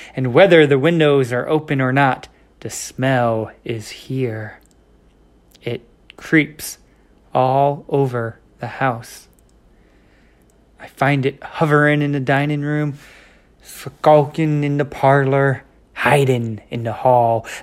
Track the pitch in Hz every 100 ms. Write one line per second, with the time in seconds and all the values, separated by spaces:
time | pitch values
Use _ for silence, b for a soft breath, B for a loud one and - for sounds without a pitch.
0 | B - 127 135 190 165 143 139 156 170
1 | 151 139 120 123 - 156 156 139 127 135
2 | 139 127 - b b b 120 - - -
3 | 131 127 120 110 107 - - 117 104 -
4 | - 131 123 110 107 - _ _ _ _
5 | _ _ _ _ _ _ 120 120 _ _
6 | _ - - 160 143 - - - b b
7 | b b _ 131 131 135 143 143 - 143
8 | 135 120 113 - _ - 120 - 135 117
9 | - - - _ _ _ _ b b b
10 | b b b b b _ _ _ - -
11 | 135 143 131 - - - 156 147 147 147
12 | 143 143 131 139 147 147 147 151 151 139
13 | b b b b b b - - 135 -
14 | 151 151 143 - 156 147 143 143 143 -
15 | 135 143 135 139 139 131 - _ _ -
16 | 120 143 131 123 117 104 - 120 117 110
17 | 127 123 117 113 B B